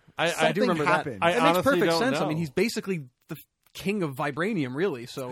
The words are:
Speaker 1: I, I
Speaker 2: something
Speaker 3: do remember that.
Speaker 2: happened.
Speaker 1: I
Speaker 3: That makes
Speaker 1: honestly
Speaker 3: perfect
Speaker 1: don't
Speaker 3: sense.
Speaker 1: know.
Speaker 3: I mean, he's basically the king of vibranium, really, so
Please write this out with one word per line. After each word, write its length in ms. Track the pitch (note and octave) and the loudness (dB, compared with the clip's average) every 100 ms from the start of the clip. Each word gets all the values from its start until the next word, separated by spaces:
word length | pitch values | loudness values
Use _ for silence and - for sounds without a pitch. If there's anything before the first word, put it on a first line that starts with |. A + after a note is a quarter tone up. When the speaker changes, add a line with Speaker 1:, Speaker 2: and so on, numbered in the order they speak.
| _ - | _ -2
Speaker 1:
I, 80 | D#3+ | -2
I 40 | |
Speaker 2:
something 200 | D#3+ D#3+ | 2 2
Speaker 3:
do 80 | D#3 | 2
remember 220 | G3+ E3 | 2 2
that. 60 | D3+ F3 | 2 2
Speaker 2:
happened. 220 | C#3+ G#2+ | 0 0
Speaker 1:
I 80 | E3+ | 2
Speaker 3:
That 40 | F3 | 4
makes 100 | E3 | 4
Speaker 1:
honestly 240 | F3 F3+ F3+ | 4 4 4
Speaker 3:
perfect 100 | F3 | 4
Speaker 1:
don't 60 | E3 | 2
Speaker 3:
sense. 200 | C4 D#3+ | 2 0
Speaker 1:
know. 60 | E3+ | -2
Speaker 3:
I 20 | |
mean, 80 | D#3+ | -2
he's 140 | D#3+ | -2
basically 560 | F3 A3+ A3 G3 F3+ B2+ _ - | 0 0 -2 -4 -6 -8 _ -16
the 80 | D#3+ - _ _ | -16 -16 _ _
king 300 | - F#3+ G#3 | -8 -4 -2
of 120 | D#3+ | -2
vibranium, 600 | C3+ D3 C#3+ F#3 G#3 B2+ C3 | -2 -4 -2 -2 -2 -2 -2
really, 300 | G3 B2+ A#2+ | -4 -4 -8
so 240 | - B2+ | -10 -8